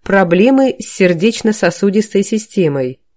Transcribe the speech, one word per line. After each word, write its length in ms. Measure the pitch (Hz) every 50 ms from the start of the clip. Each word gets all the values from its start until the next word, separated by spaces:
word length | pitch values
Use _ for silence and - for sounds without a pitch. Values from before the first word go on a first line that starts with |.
проблемы 760 | - - 190 196 190 165 175 180 208 254 269 269 269 262 - -
с 80 | -
сердечно-сосудистой 1400 | - - - 196 180 175 160 180 226 220 - - 220 214 - - 170 175 - - 202 185 220 214 - - 196 196
системой, 760 | - 226 214 214 - - 202 180 151 143 139 131 127 131 - _ _ _